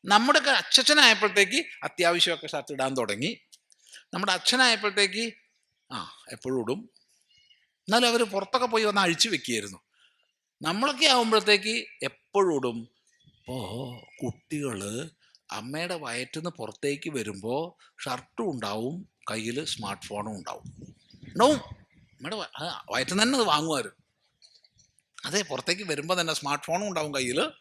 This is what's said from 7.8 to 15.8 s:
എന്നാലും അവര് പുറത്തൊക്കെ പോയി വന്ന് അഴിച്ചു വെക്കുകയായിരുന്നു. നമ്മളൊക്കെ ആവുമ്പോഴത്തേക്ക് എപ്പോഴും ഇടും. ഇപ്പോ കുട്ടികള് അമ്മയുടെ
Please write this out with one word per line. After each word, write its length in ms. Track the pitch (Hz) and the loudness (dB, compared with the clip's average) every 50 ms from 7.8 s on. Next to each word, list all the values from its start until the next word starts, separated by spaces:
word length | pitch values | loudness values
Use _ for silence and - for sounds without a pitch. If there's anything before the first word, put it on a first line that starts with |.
| _ - | _ 2
എന്നാലും 200 | 202 240 247 240 | 4 4 4 4
അവര് 160 | 233 233 226 | 4 2 0
പുറത്തൊക്കെ 420 | 208 190 196 190 - - 254 247 240 | 0 -2 -4 -4 0 0 0 0 2
പോയി 160 | 220 220 220 | 2 2 2
വന്ന് 160 | 208 202 202 | 2 2 4
അഴിച്ചു 260 | 190 175 170 156 - 226 | 2 2 4 2 2 0
വെക്കുകയായിരുന്നു. 500 | 196 143 - - 117 110 101 101 95 95 _ _ _ _ _ _ _ _ _ _ _ _ _ _ _ _ | 0 -4 -4 -2 -4 -4 -4 -6 -14 -18 _ _ _ _ _ _ _ _ _ _ _ _ _ _ _ _
നമ്മളൊക്കെ 460 | 143 156 175 208 247 285 285 247 320 302 | -4 -4 -2 0 0 -2 0 4 4 6
ആവുമ്പോഴത്തേക്ക് 680 | 262 247 233 226 220 214 190 202 208 202 190 220 220 233 - - - _ 135 | 6 6 6 6 4 4 6 6 4 4 4 -2 -4 -4 -6 -8 -10 _ -8
എപ്പോഴും 500 | 139 - _ _ _ _ 196 196 185 160 | -8 -8 _ _ _ _ 2 4 4 4
ഇടും. 220 | 139 127 123 117 117 117 117 _ _ _ _ _ _ _ | 2 0 0 -4 -4 -10 -12 _ _ _ _ _ _ _
ഇപ്പോ 320 | - _ _ _ - 127 127 107 95 104 120 139 127 123 120 - - - | -20 _ _ _ -12 -10 -10 -8 -8 -8 -8 -10 -10 -12 -16 -20 -20 -14
കുട്ടികള് 760 | - - - - - _ _ 160 151 143 135 113 98 98 101 107 120 156 165 _ _ _ _ _ _ _ _ | -8 -8 -8 -8 -8 _ _ -8 -6 -6 -6 -6 -6 -8 -8 -8 -8 -10 -10 _ _ _ _ _ _ _ _
അമ്മയുടെ 480 | - 107 107 123 139 156 | -12 -12 -10 -8 -8 -8